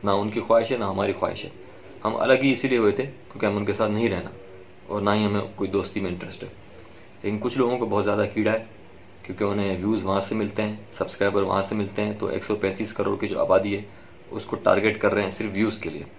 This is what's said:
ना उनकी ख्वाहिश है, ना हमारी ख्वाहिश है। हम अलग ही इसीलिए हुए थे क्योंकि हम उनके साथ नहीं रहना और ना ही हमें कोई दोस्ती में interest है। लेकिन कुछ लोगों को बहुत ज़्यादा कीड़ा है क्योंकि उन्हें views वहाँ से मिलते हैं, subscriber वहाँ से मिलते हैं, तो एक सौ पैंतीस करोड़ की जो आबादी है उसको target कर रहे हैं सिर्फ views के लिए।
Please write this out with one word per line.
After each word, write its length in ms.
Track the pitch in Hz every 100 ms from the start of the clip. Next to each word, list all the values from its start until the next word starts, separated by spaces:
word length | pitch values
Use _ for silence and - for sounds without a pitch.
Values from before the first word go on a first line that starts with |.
ना 80 | 104
उनकी 260 | 98 107 110
ख्वाहिश 300 | - - 117
है, 80 | 127
ना 80 | 101
हमारी 260 | 95 101
ख्वाहिश 300 | 95 92 -
है। 60 | - - - - - -
हम 100 | 107
अलग 280 | 110 120 131
ही 100 | 135
इसीलिए 260 | 123 135 123
हुए 140 | 107
थे 120 | 98
क्योंकि 420 | 139 - - - 107
हम 100 | 104
उनके 160 | 101
साथ 160 | 98 110
नहीं 200 | 104 117
रहना 220 | 90 87 - - - - - -
और 120 | 104
ना 100 | 101
ही 120 | 104
हमें 300 | 104 101 101
कोई 140 | - 95
दोस्ती 320 | 98 92 107
में 100 | 95
interest 320 | 90 90 -
है। 60 | 95 - - - - - - -
लेकिन 140 | 101 104
कुछ 180 | 120 131
लोगों 200 | 120 123
को 80 | 113
बहुत 180 | 101
ज़्यादा 200 | 104 104 98
कीड़ा 260 | 110 104
है 140 | 110 - - - - - - -
क्योंकि 180 | 95
उन्हें 320 | 104 104 98 92
views 260 | 98 110
वहाँ 160 | 95 98
से 140 | 98
मिलते 280 | 110 101 107
हैं, 160 | 107 107 -
subscriber 500 | - - - 101 101
वहाँ 200 | 95 95
से 120 | 95
मिलते 280 | 107 98 -
हैं, 140 | 104 107
तो 120 | 95
एक 140 | -
सौ 100 | -
पैंतीस 380 | 104 98 95 104
करोड़ 260 | - - 98
की 80 | 104
जो 120 | -
आबादी 340 | - 92 101
है 100 | 101 104 - - - -
उसको 240 | 104 - -
target 400 | 98 95 107 107
कर 160 | 101
रहे 120 | 95
हैं 60 | 95
सिर्फ 220 | 95 110
views 280 | 95 110 -
के 80 | 85
लिए। 160 | 76 -